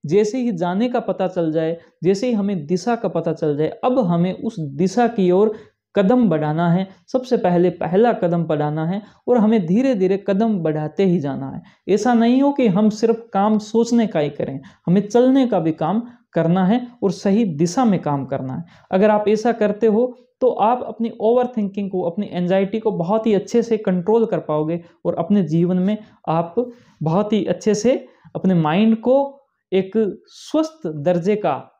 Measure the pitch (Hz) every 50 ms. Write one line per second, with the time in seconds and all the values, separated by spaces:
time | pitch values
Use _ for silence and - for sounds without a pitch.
0 | - 143 165 208 214 208 233 262 247 240 202 160 180 175 180 196 240 254 247 240
1 | 226 - 185 - 190 180 180 180 170 160 156 165 160 160 165 165 - _ _ _
2 | 160 175 196 196 254 254 233 202 196 202 202 170 143 143 180 180 - 240 233 226
3 | - 180 - 165 160 170 160 165 170 151 147 143 156 - - - - 254 254 262
4 | 220 175 180 170 175 185 180 - 277 226 - 175 156 139 139 139 185 185 - 240
5 | 240 226 240 202 185 180 175 185 214 220 214 - - - _ _ _ _ _ 196
6 | 202 185 254 254 240 190 160 151 151 151 151 165 175 170 165 185 190 190 - _
7 | _ _ - 262 254 - 254 196 - 180 180 175 175 180 175 - - 165 170 190
8 | 233 240 214 - 185 170 170 170 165 156 156 147 147 151 151 156 160 165 185 208
9 | 208 - - _ _ - 247 240 202 214 226 226 170 160 180 226 262 269 254 190
10 | 185 185 196 196 196 - 196 190 226 226 214 185 160 160 151 156 151 151 - -
11 | 196 190 175 151 135 143 135 135 135 - - - - - _ _ _ - 185 208
12 | 208 247 247 226 233 233 247 262 277 285 285 285 254 220 170 202 214 214 214 -
13 | 240 226 226 226 - - - 196 196 220 214 208 214 - - 226 233 240 247 233
14 | 220 202 - 165 147 143 143 - - 151 135 127 - - - _ _ - 175 208
15 | 202 208 - 240 254 262 262 277 262 233 214 180 165 160 156 - 160 156 190 233
16 | 240 - - _ _ _ - 170 160 165 175 190 185 180 226 254 247 - - _
17 | - 196 170 - - 202 190 220 240 190 151 143 180 170 - 269 254 226 190 165
18 | - 151 143 139 131 131 143 127 131 131 131 160 170 - - - _ _ - 190
19 | 208 214 214 214 208 202 214 208 214 240 220 233 214 208 208 208 240 226 202 226
20 | 247 254 247 - _ _ _ _ 254 247 - - 202 220 247 247 - - 220 -
21 | 226 226 - - 202 220 240 247 247 254 254 226 202 190 196 208 202 190 190 180
22 | 180 180 - 208 202 - - 175 175 175 190 190 196 190 208 220 214 220 196 170
23 | 165 170 214 220 220 233 208 190 208 - - 240 220 - 233 208 - 196 185 180
24 | 170 208 220 233 226 - 185 160 - - 151 151 156 160 170 170 170 - _ _
25 | _ 175 170 - 175 - 202 208 180 151 156 165 175 175 185 180 185 202 214 208
26 | - - _ _ _ - 156 165 175 170 - 240 247 240 - - _ _ _ _
27 | 147 156 160 196 208 208 214 208 175 190 180 - - 214 208 208 - 240 277 -
28 | - - _ _ _ - _ 170 - 190 190 170 156 151 156 190 220 226 226 220
29 | - 247 254 277 277 277 - - _ _ _ _ _ _ 185 190 190 190 - 220
30 | 220 190 190 - _ _ - - - - - 302 311 311 - _ - 170 156 147
31 | 139 175 180 175 165 196 214 202 208 165 135 123 - - _